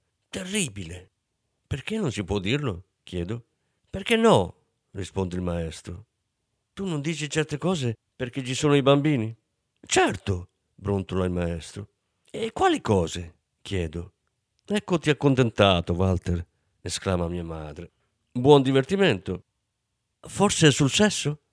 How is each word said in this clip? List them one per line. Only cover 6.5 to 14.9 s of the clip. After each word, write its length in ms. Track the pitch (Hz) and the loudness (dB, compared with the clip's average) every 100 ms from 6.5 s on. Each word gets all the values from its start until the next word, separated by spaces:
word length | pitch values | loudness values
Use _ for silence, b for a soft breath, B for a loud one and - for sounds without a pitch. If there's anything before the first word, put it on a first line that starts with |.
| _ _ | _ _
"Tu 120 | - 196 | -10 -6
non 160 | 151 | -4
dici 280 | 151 151 151 | -4 -6 -4
certe 280 | 156 151 147 | -2 -2 -2
cose 380 | 175 175 120 110 _ - | -2 0 -2 -4 _ -10
perché 280 | 123 139 | -8 -6
ci 100 | 123 | -6
sono 220 | 127 151 143 | 0 4 4
i 80 | |
bambini?". 520 | 131 143 151 139 110 113 _ _ _ _ | 6 4 4 0 -2 -8 _ _ _ _
"Certo", 680 | - 370 330 - - 90 90 _ _ - | -2 2 2 0 -4 -6 -6 _ _ -10
brontola 500 | 98 98 90 92 92 | -4 -2 -2 -2 0
il 60 | |
maestro. 580 | 90 85 82 - 104 104 _ _ _ _ | 0 -2 -4 -10 -14 -16 _ _ _ _
"E 220 | - 226 | -8 -8
quali 300 | - 370 294 | -2 0 0
cose?", 540 | - 98 82 87 82 _ _ _ | 2 0 0 -6 -12 _ _ _
chiedo. 520 | - 95 82 85 87 _ _ _ _ _ - | -8 -6 -4 -8 -12 _ _ _ _ _ -6
"Eccoti 440 | 208 - | -6 -2